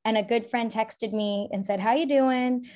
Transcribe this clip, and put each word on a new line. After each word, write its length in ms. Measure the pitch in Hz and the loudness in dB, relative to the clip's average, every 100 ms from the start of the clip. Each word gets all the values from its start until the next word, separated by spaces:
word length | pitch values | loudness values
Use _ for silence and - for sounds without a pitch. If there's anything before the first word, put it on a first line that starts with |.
And 120 | 220 220 | 0 0
a 60 | |
good 240 | 208 233 233 | 2 -2 0
friend 240 | 240 226 | -2 -2
texted 420 | 220 220 - 220 | -2 -4 -4 -4
me 360 | 214 208 202 202 | -2 0 -2 -2
and 140 | 196 196 | -4 -2
said, 140 | 196 | 0
"How 140 | 214 | 2
you 120 | 277 302 | 2 4
doing? 580 | 277 262 254 247 247 247 | 4 4 2 0 -2 -4